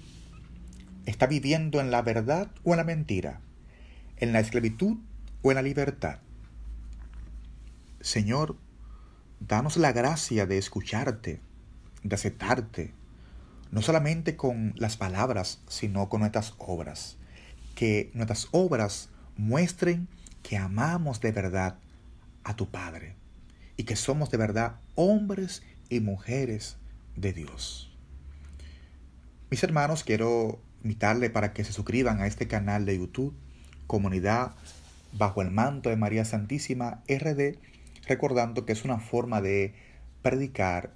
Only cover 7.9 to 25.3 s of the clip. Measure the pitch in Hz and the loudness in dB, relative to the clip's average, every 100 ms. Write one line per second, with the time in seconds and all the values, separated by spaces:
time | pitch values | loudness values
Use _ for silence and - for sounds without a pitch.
7.9 | - - 113 104 131 156 - - - - | -10 -2 2 2 2 0 -4 -14 -20 -18
8.9 | - - - - - - 107 147 170 151 | -18 -20 -20 -20 -10 0 2 4 6 6
9.9 | 120 127 160 - 113 95 95 - 107 - | 6 4 2 2 2 4 2 0 -4 -4
10.9 | 110 - 110 - 78 - - - - - | -2 0 -2 -4 -8 -10 -20 -20 -20 -20
11.9 | - 104 101 - - 98 127 110 - - | -8 -2 0 -2 -2 0 0 0 -6 -8
12.9 | - - - - - - - - 107 107 | -10 -20 -20 -20 -18 -18 -18 -4 0 4
13.9 | 160 147 165 160 156 135 117 110 104 110 | 4 4 0 -2 0 0 0 -2 0 -2
14.9 | - 95 92 127 107 92 - - - 107 | 0 -2 0 0 0 -2 -6 -10 -6 -2
15.9 | 98 98 110 107 110 110 - - 85 78 | 0 0 2 2 0 -2 -8 -8 -6 -6
16.9 | 73 - - - - - - - - 113 | -10 -14 -16 -20 -20 -20 -18 -10 0 4
17.9 | 104 - 117 113 113 - 165 185 131 104 | 4 2 -2 -2 -2 2 4 4 4 2
18.9 | - - - - - 104 139 175 - 175 | -2 -12 -18 -12 -2 2 4 2 2 2
19.9 | 175 175 - - - - 104 95 101 147 | 2 -2 -10 -20 -16 -6 -2 0 0 0
20.9 | 175 151 113 113 104 95 92 92 - - | 0 -2 0 0 0 0 0 -2 -4 -14
21.9 | - - - - - - 107 98 - 90 | -20 -20 -20 -20 -12 -8 -4 -4 -6 -10
22.9 | 80 80 - - - - - - - 110 | -10 -14 -16 -20 -20 -20 -20 -14 -8 -4
23.9 | 110 - 143 147 117 107 107 117 117 - | -2 0 0 2 2 2 2 -2 -4 -6
24.9 | - 180 208 208 | 2 6 6 2